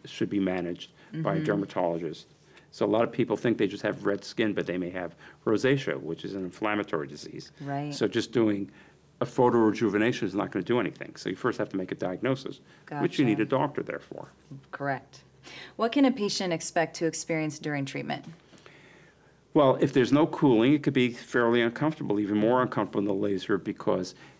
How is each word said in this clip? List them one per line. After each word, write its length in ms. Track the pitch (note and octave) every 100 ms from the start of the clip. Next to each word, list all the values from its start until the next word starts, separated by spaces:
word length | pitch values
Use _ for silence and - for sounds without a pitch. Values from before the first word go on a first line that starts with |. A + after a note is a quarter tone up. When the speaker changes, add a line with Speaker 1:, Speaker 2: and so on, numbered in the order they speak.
| -
Speaker 1:
should 240 | - G2
be 80 | G2+
managed 520 | F#2+ F#2 F2 F2 - _ -
by 200 | D3+ D#3
a 40 | G2
Speaker 2:
Mm-hmm. 80 | -
Speaker 1:
dermatologist. 840 | G2+ G2 - F2+ E2 E2 D2 - _ _ - -
So 160 | - G#2
a 20 |
lot 140 | G#2+
of 100 | A#2
people 240 | - - G#2
think 220 | B2 G#2+
they 80 | G#2
just 140 | G2+
have 240 | G#2+ F#2+ G2+
red 180 | G2+ -
skin, 300 | - A2 G2
but 120 | E2
they 120 | F2
may 120 | F2
have 240 | F#2 F2 - - - -
rosacea, 560 | G#2+ B2+ C3+ - C2+
which 240 | D#2 E2+ F#2+
is 100 | G2
an 80 |
inflammatory 640 | F#2 - G#2+ G#2 G2 D#2+ C#2+
disease. 460 | D2 - D#2+ - -
Speaker 2:
Right. 320 | C#3 C#3 D3 C#3+
Speaker 1:
So 140 | -
just 240 | A#2+ G#2
doing 380 | B2+ A2 G2+ G2 - - _ _ -
a 60 | A#2+
photorejuvenation 960 | - B2 A#2 A2 G2+ A2 G2+ A2 B2+
is 120 | G2+ F2+
not 160 | F#2+
gonna 140 | G2+ F2
do 160 | B2
anything. 340 | F2+ - - -
So 120 | -
you 80 | F#2+
first 220 | B2 A2
have 100 | G#2+
to 80 | F#2+
make 160 | F#2
a 20 | -
diagnosis, 680 | F#2 F2+ B2 C3 - - - - - D3
which 180 | E3 -
you 60 | C3
need 120 | G#2
Speaker 2:
Gotcha. 40 | G#2 C3
Speaker 1:
a 40 |
doctor 240 | D3 -
there 180 | - D2
for. 280 | - - - - - C#3 -
Speaker 2:
Correct. 500 | - C#3 C3 - - - _ - - - -
What 160 | A3+
can 140 | D4 C4+
a 40 |
patient 420 | A#3+ G3+ F#3+ F#3+ E3
expect 420 | - - D#3+ -
to 100 | E3
experience 520 | D#3+ - D#3+ D#3 C#3+
during 260 | D#3 D3 C#3
treatment? 400 | C#3+ D3 C#3+ - D#3+ _ - - - - - - _ _ _ _
Speaker 1:
Well, 240 | D#3 C3+ B2+
if 120 | -
there's 200 | C#3 A#2+
no 140 | C#3 D#3
cooling, 460 | - D3 A2+ A#2+
it 100 | D3
could 120 | C#3+ C3+
be 160 | B2
fairly 500 | A#2 - B2+ A#2+ A#2+
uncomfortable, 580 | A#2 A#2 D3 D#3+ C#3+ G#2
even 180 | G2+ G#2+
more 220 | G#2+ B2+
uncomfortable 380 | B2 - G2+ G#2
in 40 | G2+
the 80 | G2
laser 420 | G#2 G2 - G2
because 580 | G#2+ G2 - F#2+ F#2 - - -